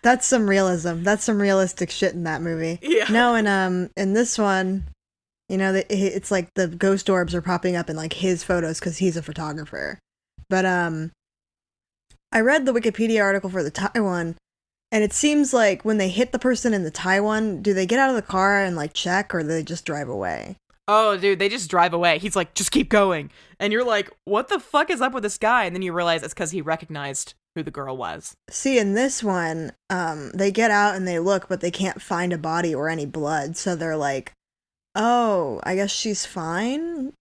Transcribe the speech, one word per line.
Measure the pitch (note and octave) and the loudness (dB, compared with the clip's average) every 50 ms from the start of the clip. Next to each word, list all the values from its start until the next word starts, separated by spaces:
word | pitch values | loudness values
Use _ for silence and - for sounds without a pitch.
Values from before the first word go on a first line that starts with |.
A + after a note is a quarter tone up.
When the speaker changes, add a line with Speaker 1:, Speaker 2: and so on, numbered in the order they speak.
| - | 6
Speaker 1:
That's | A#3 B3+ B3+ - | 4 4 4 4
some | - C4+ A#3+ G#3+ G3 | 2 2 4 4 4
realism. | G3 G3 F#3+ F#3 F3+ E3+ D#3 F3 E3+ E3+ E3+ | 4 4 4 4 2 0 -2 -4 -4 0 2
That's | G3 G#3+ G#3 - | 2 2 2 2
some | - A3 G3+ | 0 2 2
realistic | G3+ G3 G3 F#3+ F#3+ F3 - - F#3 - | 4 4 4 4 2 2 0 -4 -6 -6
shit | - - G3 F3+ - | -2 0 0 0 0
in | F3 E3+ | -2 -4
that | D#3+ D#3 D#3+ | -4 -4 -4
movie. | E3+ E3+ E3 D#3+ D#3+ D#3+ E3+ F3 | -4 -4 -4 -2 -4 -4 -6 -6
Speaker 2:
Yeah. | - C#4+ E4+ G#4+ - A3 | -2 2 2 2 4 4
Speaker 1:
No, | G#3+ A#3 B3 A#3+ A#3 | 4 4 4 4 4
and, | A3+ G#3+ | 4 4
um, | G#3 G3 F#3+ F#3+ F#3 F3+ F3+ F3+ - _ | 4 2 2 2 0 0 -2 -2 -4 _
in | - G3 F#3+ G3 | -4 -2 2 2
this | A3+ B3 A#3 - - | 2 2 2 0 0
one, | G#3+ G3+ F#3+ F#3+ F#3 F#3 F#3+ G3 - - - _ _ _ _ _ _ _ _ _ _ | 2 2 2 0 0 -2 -2 -4 -6 -10 -14 _ _ _ _ _ _ _ _ _ _
you | - F#3+ F#3+ | -4 -2 0
know, | G3 F#3+ F#3+ | 0 2 2
the, | F#3+ - - G#3 | 0 0 0 0
it's | F#3+ G3 G3 - G3 - - | 0 0 0 0 -2 -2 0
like | G3+ F#3 E3+ - _ | -2 -2 -2 -2 _
the | - F#3 | -2 -2
ghost | E3 E3+ E3+ - G3 G3 G3 - | -2 -2 0 2 2 2 2 2
orbs | - F#3+ F3+ F3 E3+ F3 | 2 2 2 2 0 -2
are | F3 D#3+ | -4 -2
popping | F3+ F3+ F3 - F#3 F3+ | -2 -2 0 0 0 -2
up | F3 E3+ | -2 -4
in, | - D#3 | -6 -6
like, | D#3 D#3 E3 - | -6 -6 -8 -6
his | - F3+ F#3+ F3+ E3+ - | -2 0 0 0 0 0
photos | - F#3 F3 E3 D#3+ D#3+ - | -2 0 0 0 -2 -4 -4
'cause | - F3 D#3+ | -6 -6 -2
he's | - F#3+ F#3 E3 | 0 0 0 0
a | E3+ | -2
photographer. | D3+ - D3+ E3 D#3+ D3+ D3 D#3+ D3+ - - C#2 C#2 D2 - - _ _ _ _ _ _ _ - - _ | -8 -8 -10 -8 -8 -8 -8 -8 -10 -12 -10 -8 -8 -8 -10 -12 _ _ _ _ _ _ _ -20 -6 _
But, | F#3 F#3 F#3 | 0 2 2
um, | F#3 F3+ F3+ F3 E3+ D#3+ D#3 D#3+ E3 _ _ _ _ _ _ _ _ _ _ _ _ _ _ _ _ _ _ _ _ _ _ _ _ | 2 2 2 0 0 -2 -4 -6 -8 _ _ _ _ _ _ _ _ _ _ _ _ _ _ _ _ _ _ _ _ _ _ _ _
I | - A3+ | 0 2
read | A3 B3+ D4 D#4 C4 | 4 4 4 4 2
the | C4+ A#3+ | 2 0
Wikipedia | A#3+ A3+ A3+ G3+ - A3+ A3 A3+ G#3+ | 2 0 0 0 0 0 2 2 2
article | G3+ G3 G3 G3 G3 F#3+ | 4 2 2 0 -2 -4
for | F#3 F#3+ | -4 -4
the | D#3 D3+ | -4 -4
Thai | - - F#3+ G3+ - A#3+ | -4 -4 -4 -2 0 0
one, | G#3+ F#3+ F3+ F3 E3+ E3 E3+ _ _ _ _ _ _ _ _ _ _ _ | 0 0 0 -2 -4 -6 -8 _ _ _ _ _ _ _ _ _ _ _
and | A3+ A3 G#3+ | 0 2 2
it | G#3 - | 2 0
seems | - - D4+ D4+ D4 C#4+ C4 - | 2 2 4 4 4 2 4 4
like | A#3+ A3 G3+ F#3 - - | 4 4 4 2 2 0
when | G#3+ A3 G#3 | 0 2 2
they | F#3+ F#3+ | 2 0
hit | F3+ G3 B3 B3 | 2 0 0 0
the | - B3 | 0 0
person | - B3+ B3 - - A#3+ G#3+ | 0 0 0 2 2 0 0
in | G3 F3 | 0 -2
the | D#3 | -4
Thai | - - - F#3 F#3+ G3 | -6 -4 0 2 2 2
one, | G3+ G#3+ G#3+ A3 A3 G#3+ F#3+ C#3+ | 2 2 2 0 0 -2 -2 0
do | G3 G#3 | 0 2
they | G3 F#3 F#3+ | 2 2 2
get | F3+ A#3 C4 | 2 2 4
out | C4+ C4+ | 4 4
of | C4 | 2
the | A3+ G3+ | 0 -2
car | - - F#3+ F#3+ G3 G3+ G3+ G3 | -2 0 2 4 4 4 4 2
and, | F#3 F3 | 0 -2
like, | D#3+ D3 D#3+ _ | -4 -6 -6 _
check, | - - F3+ F3+ G3 G3+ - - | -4 -2 0 0 0 0 -2 -4
or | E3+ D#3 | -4 -2
do | D3 | -2
they | E3 E3 | -2 -2
just | D3+ - E3+ E3 - | -2 -4 -8 -8 -6
drive | - D3+ D3 C#3+ A#2+ | -6 -6 -6 -6 -6
away? | B2+ G2 F#2+ F2+ D#2+ A1+ - - F#3+ _ _ _ _ _ _ | -6 -4 -4 -4 -4 -6 -8 -12 -16 _ _ _ _ _ _
Speaker 2:
Oh, | - G#3 A3 A3 G#3+ G3+ | 2 4 4 4 4 2
dude, | F#3 F#3 G3+ G3 | 2 2 0 2
they | E3 G3 | 2 0
just | G3+ A3 B3+ F#3 D3+ | 0 0 -4 -6 0
drive | F#3+ F3 E3+ F3+ E3 | 4 4 4 4 2
away. | E3+ F3 E3+ D#3+ | 2 2 2 2
He's | D#3 F#3 G#3+ - | 2 -2 -2 -2
like, | G3 E3+ - _ | -2 -2 -2 _
"Just | - F#3 - | -2 -2 2
keep | - D4+ C4 - | 2 0 2 4
going." | - G#3+ G3+ F#3+ F3 D#3 C#3+ C#3+ _ - - _ - _ | 4 4 4 4 2 -2 -4 -10 _ -20 -20 _ -8 _
And | G3 G#3 | -2 0
you're | G#3+ A#3 B3 | 0 0 0
like, | B3 A3 G3+ G3 - - _ _ | 2 0 0 -2 -4 -12 _ _
"What | F3 G3+ G#3+ - | 0 0 0 0
the | - G#4 D4+ | 0 -4 -4
fuck | - - - C#4+ D#4+ D4 | -4 0 0 0 2 2
is | F4+ A#3 | 0 0
up | B3+ C4 B3 | 0 -2 -2
with | C4 G3+ | -4 -6
this | G#3 - | -6 -4
guy?" | - G#3+ G#3+ A#3+ B3 G#3 | -2 0 2 2 2 0
And | F3+ F3 | 0 -4
then | F3+ F#3+ | -4 -6
you | F3+ E3 | -4 -2
realize | F3 F3 E3+ E3 E3 - | 0 0 2 0 0 -2
it's | D#3 - | -8 -8
'cause | - F3 D#3 | -6 -6 -6
he | E3 F#3+ | -4 -6
recognized | D3 D#3 D#3+ D#3+ D#3+ - D#3 D3 C#3+ C#3 C3+ - - - - _ _ _ _ | -2 -2 -4 -4 -4 -12 -10 -8 -8 -8 -6 -8 -8 -10 -14 _ _ _ _
who | E3+ D3+ | -10 -10
the | D3+ | -8
girl | - D3 C3+ C3+ C3 | -10 -10 -10 -8 -8
was. | C3 A2 F2 D#2 - - - - _ _ - | -8 -8 -8 -8 -10 -12 -16 -18 _ _ -12
Speaker 1:
See, | - - - C4+ C4+ A#3+ | -10 -4 -2 2 2 4
in | G#3 G3 G3 | 2 2 0
this | A3+ C4 C4+ C4 - | 0 0 0 -2 -2
one, | A#3 G#3 F#3 F3+ E3+ D#3+ D#3+ E3 D#3+ - - _ _ _ | -2 -2 -2 -2 -2 -4 -4 -6 -8 -10 -14 _ _ _
um, | G3 F3+ F3 E3 D#3 D3+ C#3+ - - | -4 -4 -4 -4 -6 -8 -12 -10 -4
they | F#3 G3 G3+ | 0 0 0
get | F#3+ G#3+ A3+ A3+ | 2 2 2 4
out | G#3 G#3 G3+ G#3 F#3+ | 4 4 4 4 2
and | F#3+ F#3 | 0 -2
they | F3+ F3 E3 | -2 -2 0
look, | E3+ F#3+ G3+ F#3+ - - | 2 2 0 0 0 -4
but | F#3 F3+ | -4 -2
they | - F3 | -2 -4
can't | E3+ - F#3+ F#3+ - G3 | -2 -2 -4 -4 -4 -8
find | - - F#3+ E3+ F3+ F3+ | -8 -6 -4 -2 -2 -2
a | F3 | -2
body | D#3+ D3 D#3+ D#3+ E3+ F3 E3+ D#3 | -4 -4 -2 -2 0 0 0 -2
or | C#3 D3 D#3+ | -2 -2 -2
any | E3 D#3+ D3 | -2 -4 -6
blood. | C#3+ - D#3 D3 D3 D#3+ D3+ C#3 D3 E3 | -6 -6 -4 -4 -2 -2 -2 -4 -4 -8
So | - - G3 F3 | -4 -4 -4 -2
they're | D#3 D#3+ E3 D#3 | -2 -2 -4 -2
like, | D#3 C#3+ C#3+ C3+ C3+ B2 - _ _ _ _ _ _ _ _ _ _ _ _ _ | -2 -2 -2 -2 -4 -6 -10 _ _ _ _ _ _ _ _ _ _ _ _ _
"Oh, | G#3 G#3+ A#3 A#3+ A#3+ A#3 A3 G3+ F#3 D#3+ C#3 A2 - - | -2 2 2 2 4 2 2 2 0 0 -2 -4 -6 -4
I | - F#3 | -4 -2
guess | F#3+ G3+ G3+ | -2 -2 -2
she's | - - - A3+ G#3 - - | -4 -4 -4 -4 -4 -4 -6
fine. | - - F#3 E3 E3 E3 F#3 G#3+ A#3+ C4+ D4+ E4 E4+ E4+ D4+ C4 C#4 - _ | -8 -8 -8 -6 -4 -4 -2 -2 -2 -4 -4 -6 -6 -6 -6 -8 -10 -10 _